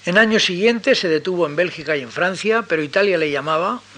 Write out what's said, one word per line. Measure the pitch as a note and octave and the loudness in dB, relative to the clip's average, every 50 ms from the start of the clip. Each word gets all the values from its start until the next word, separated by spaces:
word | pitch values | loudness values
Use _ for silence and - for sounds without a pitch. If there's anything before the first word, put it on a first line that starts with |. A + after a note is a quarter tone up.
| - | -6
En | F3 F3+ G#3+ | 2 4 4
años | A3+ G#3+ A3 G#3+ - | 6 6 4 2 2
siguientes | F#3+ F3+ F3 G#3+ A#3 A#3 A3 - C4+ B3 - | 0 0 0 2 2 0 2 0 0 0 2
se | G3 | 2
detuvo | E3+ D#3 D3+ D#3 F#3 F3+ F3 E3 | 0 0 0 0 -2 -2 -2 -2
en | D3 D3 | -2 0
Bélgica | D#3+ F3+ E3+ - E3 C#3+ D#3+ D3+ | -2 -2 -2 -4 -8 -6 -4 -4
y | C#3 | -4
en | B2 A2+ | -4 -8
Francia, | - D3 F3 F#3 F#3 - F#3+ G#3+ A3 A#3 A3 - | -4 -4 -2 -2 -2 -2 -2 0 0 0 0 -2
pero | E3+ D#3 D3+ | -2 -2 -2
Italia | C#3+ - G3+ G#3 G3 F3+ | -2 0 0 2 2 2
le | E3 D#3 D3 | 2 0 0
llamaba, | C#3+ C#3 C#3+ D#3 D#3+ D#3+ F3+ G#3 B3 A#3+ - - - | -2 -2 -2 0 0 0 0 -2 -4 -6 -10 -16 -18